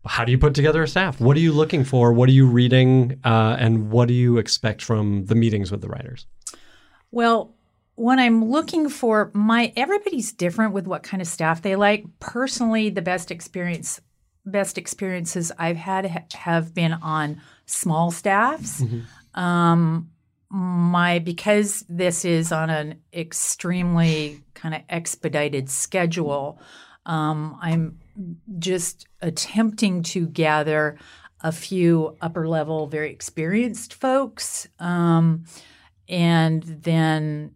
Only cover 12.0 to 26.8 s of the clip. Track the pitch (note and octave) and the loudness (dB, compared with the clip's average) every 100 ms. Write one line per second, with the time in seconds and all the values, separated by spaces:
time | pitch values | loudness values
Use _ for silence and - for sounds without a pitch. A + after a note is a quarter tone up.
12 | G#3 _ - A#3+ C4 - A#3 A3 G#3+ F#3+ | -4 _ -10 -4 -4 -2 0 2 0 -2
13 | F3+ F3+ F3 E3+ - F#3 F3 D#3+ C3 - | -4 -4 -6 -14 -12 -8 -6 -6 -8 -12
14 | _ _ _ _ G3 G3+ F#3+ - E3+ - | _ _ _ _ -6 -4 -4 -6 -12 -8
15 | F#3+ F3+ E3+ F#3 E3 - E3+ E3 F3 F#3+ | -6 -6 -6 -6 -6 -4 -4 -4 -4 -4
16 | F#3+ E3 - - F3+ E3 E3 F3 E3 E3 | -4 -8 -12 -10 -2 -2 -2 -2 -2 -2
17 | D#3+ D#3 D3+ D3+ - _ - - F3+ D#3+ | -6 -4 -4 -8 -16 _ -10 -6 -2 0
18 | E3+ E3+ G3+ G3 A#3+ G#3+ - - A#2+ A#2 | 0 -2 0 2 2 -2 -10 -4 -4 -4
19 | A#2 - _ - F3+ F3 E3+ E3+ E3 E3 | -10 -20 _ -6 -2 2 4 4 2 -2
20 | E3 _ _ _ _ G3 F3+ F3+ F3 F3 | -6 _ _ _ _ -6 -2 0 2 2
21 | F3 F3 E3+ E3+ G#3+ G#3 G3+ - - E3+ | 2 0 -2 -4 2 2 2 -4 -8 -2
22 | F3+ F3 F3+ E3 E3 D#3+ D#3+ D#3 D3+ D#3+ | 0 0 0 0 0 -2 -2 -2 -6 -12
23 | _ F3 E3 - - - F3 F3+ F3 E3+ | _ -12 -10 -8 -6 -6 -4 -2 0 2
24 | E3 D#3 D3+ D3 _ - D#3+ D#3 - E3+ | 2 0 -4 -10 _ -12 -10 -10 -8 -8
25 | E3 - D#3+ D3 D3 C#3 C3+ - - F#3+ | -8 -8 -4 -2 -2 -4 -6 -8 -4 -2
26 | E3+ E3+ D3+ C#3+ C#3+ D#3+ - - | -2 -2 -4 -4 -8 -12 -20 -20